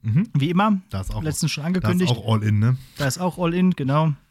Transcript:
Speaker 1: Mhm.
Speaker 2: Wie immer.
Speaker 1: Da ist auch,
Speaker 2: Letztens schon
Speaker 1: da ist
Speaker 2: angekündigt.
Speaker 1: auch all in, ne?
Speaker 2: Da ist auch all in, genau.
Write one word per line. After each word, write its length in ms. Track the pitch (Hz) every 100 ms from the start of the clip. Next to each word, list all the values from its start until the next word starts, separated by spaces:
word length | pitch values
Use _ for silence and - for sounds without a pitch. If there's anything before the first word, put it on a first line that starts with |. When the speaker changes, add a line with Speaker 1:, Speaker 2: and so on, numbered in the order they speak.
Speaker 1:
Mhm. 260 | 113 113 226 151
Speaker 2:
Wie 120 | 143
immer. 280 | 175 214 196 -
Speaker 1:
Da 100 | 98
ist 120 | 95
auch, 100 | 107
Speaker 2:
Letztens 280 | 156 147 156
schon 120 | -
Speaker 1:
da 60 | 151
ist 60 | 185
Speaker 2:
angekündigt. 340 | 170 180 180
Speaker 1:
auch 200 | 123 104
all 100 | 110
in, 160 | 107 104
ne? 180 | 110 131 - -
Speaker 2:
Da 100 | 143
ist 100 | 147
auch 200 | 180 165
all 140 | 175
in, 180 | 170 185
genau. 420 | 175 135 143 156 139 _